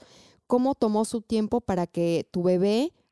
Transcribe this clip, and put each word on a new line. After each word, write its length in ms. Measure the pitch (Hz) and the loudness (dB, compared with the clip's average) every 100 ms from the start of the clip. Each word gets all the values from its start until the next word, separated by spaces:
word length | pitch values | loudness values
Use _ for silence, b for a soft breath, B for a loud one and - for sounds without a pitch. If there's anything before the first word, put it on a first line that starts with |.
| b b b b - | b b b b -2
cómo 300 | 247 262 277 | 0 0 0
tomó 280 | 220 214 | 0 0
su 180 | 220 233 | -2 -4
tiempo 400 | - 220 214 240 | -4 -2 0 -2
para 260 | - 180 170 | -2 -4 -2
que 400 | - 170 165 - | -2 0 0 -2
tu 140 | 180 | -2
bebé 500 | 175 180 202 220 320 - _ | 0 2 2 0 -2 -6 _